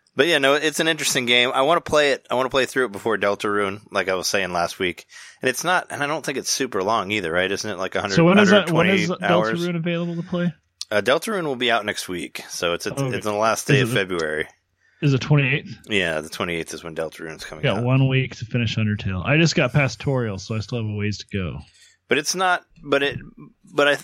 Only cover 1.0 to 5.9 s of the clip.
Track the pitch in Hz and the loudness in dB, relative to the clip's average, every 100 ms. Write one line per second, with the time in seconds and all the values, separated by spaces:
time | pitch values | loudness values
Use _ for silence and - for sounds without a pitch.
1 | 143 139 120 120 123 127 139 170 - 151 | 0 0 2 4 4 2 2 2 2 2
2 | 143 127 - 120 131 135 123 135 123 98 | 4 2 -2 -2 0 0 0 0 -2 -2
3 | 117 104 101 101 110 104 101 101 - 98 | -2 0 2 0 0 0 -2 -4 -6 -2
4 | 92 92 85 101 92 90 85 - 92 82 | 0 0 0 -2 0 0 -2 -2 -4 -4
5 | - - - - 131 123 160 180 - | -12 -20 -20 -4 -2 -2 0 -2 -2